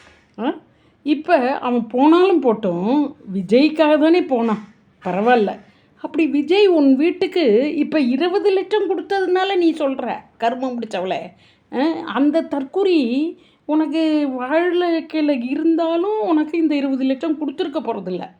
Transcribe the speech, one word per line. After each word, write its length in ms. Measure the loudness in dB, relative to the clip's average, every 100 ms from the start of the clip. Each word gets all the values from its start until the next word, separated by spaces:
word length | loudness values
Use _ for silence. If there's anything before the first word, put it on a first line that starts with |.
| -20 _ _ -8
ஆ? 160 | -6 -6 _ _ _ _
இப்ப 560 | -4 -2 0 0 0 -4
அவன் 280 | -4 -4 -4
போனாலும் 560 | 0 4 4 4 2
போட்டும், 720 | 0 -2 -2 -4 0 0 -2 -6 -10
விஜய்க்காக 640 | -8 2 2 4 2 2 4
தானே 240 | 4 2
போனான். 460 | 2 0 0 -2 -8 _ _ _
பரவாயில்ல. 540 | -6 0 2 4 2 -4 -14 _ _ _
அப்படி 300 | -6 -2 0
விஜய் 400 | 0 2 4 4
உன் 300 | 6 4 4
வீட்டுக்கு 800 | 2 0 -2 0 2 4 2 -2
இப்ப 240 | -2 0
இருபது 520 | 0 0 0 0 0
லட்சம் 360 | 0 0 -2 -2
கொடுத்ததுனால 680 | -4 -2 -2 0 0 0 2
நீ 160 | 2
சொல்ற, 400 | 0 -2 -4 -6 -8 -12 -4
கருமம் 420 | -4 -2 -4 -6
பிடிச்சவளே. 400 | -6 -6 -4 -6 -8 -18 _ _ -8
ஆ? 120 | -2 -2
அந்த 500 | -2 -4 0 2 0
தற்குறி 920 | -2 -6 -6 -2 0 2 0 -2 -4 -8 _ _ -4
உனக்கு 640 | -2 0 0 0 0 -2 -4
வாழ்க்கையில 1000 | -2 0 2 0 0 -2 -2 -2 0 -2
இருந்தாலும் 800 | -2 -2 0 2 0 0 -2 -2
உனக்கு 360 | 0 0 0 0
இந்த 160 | 0
இருபது 300 | 0 -2 0
லட்சம் 340 | -2 -2 -2 -4
கொடுத்துருக்க 400 | -4 -4 -4 -4
போறதில்ல. 440 | -6 -6 -6 -8 -8